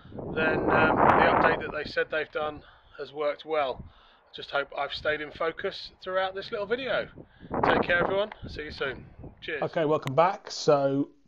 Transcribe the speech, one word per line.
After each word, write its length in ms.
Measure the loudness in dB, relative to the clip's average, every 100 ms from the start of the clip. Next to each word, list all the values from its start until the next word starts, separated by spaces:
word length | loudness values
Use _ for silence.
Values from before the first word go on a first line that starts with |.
| -18
then, 460 | -14 -6 0 2 2
um, 380 | 2 4 4 6
the 300 | 6 6 6
update 320 | 6 4 2
that 100 | -2
they 120 | -6
said 260 | -4 -2 -2
they've 220 | -2 -4
done 300 | -4 -6 -6 -16 -20 _ -14
has 140 | -12
worked 320 | -4 -4 -4
well. 400 | -2 -2 0 -4 -10 -20 -20 _ _
Just 160 | -16 -6
hope 220 | -4 -4 -4
I've 160 | -6
stayed 280 | -4 -2 -2
in 100 | -4
focus 640 | -4 -4 -2 -6 -8 -14 -14
throughout 320 | -4 -2 -2
this 160 | -4 -8
little 160 | -6 -2
video. 420 | -4 -2 -2 -2 -10 -20 _ -8 0
Take 180 | 2 2
care, 160 | 2 2
everyone. 340 | 2 0 -2 -6 -12
See 140 | -10
you 80 | -10
soon. 340 | -6 -4 -6 -12 -18 -18 -14
Cheers. 200 | -8 -6
Okay, 220 | -4 0
welcome 300 | 2 2 2
back. 360 | 4 4 2 -8
So 600 | -2 4 6 4 2 -2 -6